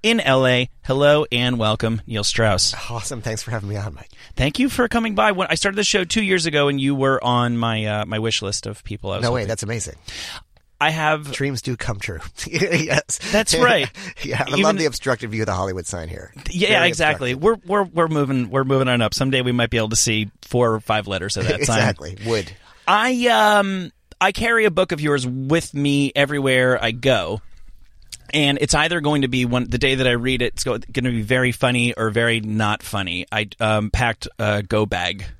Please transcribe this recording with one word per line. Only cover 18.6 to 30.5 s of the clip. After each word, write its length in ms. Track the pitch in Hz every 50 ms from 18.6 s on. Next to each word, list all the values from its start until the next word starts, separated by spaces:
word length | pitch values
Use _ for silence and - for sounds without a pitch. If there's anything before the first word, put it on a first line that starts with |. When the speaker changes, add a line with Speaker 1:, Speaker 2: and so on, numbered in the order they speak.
| 135
Speaker 1:
moving 240 | 131 139 131 131
on 140 | 127 123 120
up. 120 | 113 107 -
Someday 280 | - 139 135 135 127
we 100 | 127 123
might 180 | 120 123 117 113
be 60 | -
able 120 | 113 110 107
to 60 | 113
see 320 | - - 120 110 110 110 101 _ _ -
four 300 | - - 120 120 117 110
or 40 | 110
five 280 | - - 110 107 101
letters 280 | 101 98 92 85 98 -
of 100 | 95 104
that 160 | 113 - - 143
sign. 140 | 139 113 107
Speaker 2:
<laughs> 0 |
Exactly. 380 | 104 131 101 - 71 80 92 98 101
Would. 240 | 113 117 107 92 - 101 - - - - - _
Speaker 1:
I, 400 | - 185 208 226 254 254 240 240
um, 640 | 240 233 220 214 208 208 208 196 196 190 190 180 - _ _ _ _ - _
I 100 | 185 196
carry 340 | 202 - 220 233 233 226 220
a 60 | 208
book 200 | 160 180 185 -
of 100 | 175 147
yours 240 | 151 151 143 139 127
with 460 | 127 123 131 131 135 151 165 160 - -
me 380 | 139 143 143 143 143 143 135 -
everywhere 680 | 143 143 139 147 143 135 135 131 127 127 127 127 117
I 100 | 113 117
go. 500 | 113 120 120 135 127 104 87 80 101 110 - - - - - - - - - - - - - - - - - - -
And 240 | 151 147 143 143 139
it's 140 | 147 127 -
either 280 | 147 151 165 175 170
going 200 | 147 147 151 143
to 60 | 135
be 180 | 127 123 127 123
one, 200 | 120 120 127 123 -
the 80 | 117
day 180 | 120 147 135 135
that 120 | 131 131
I 40 | 127
read 300 | 120 120 117 131 131 123
it, 120 | 123 113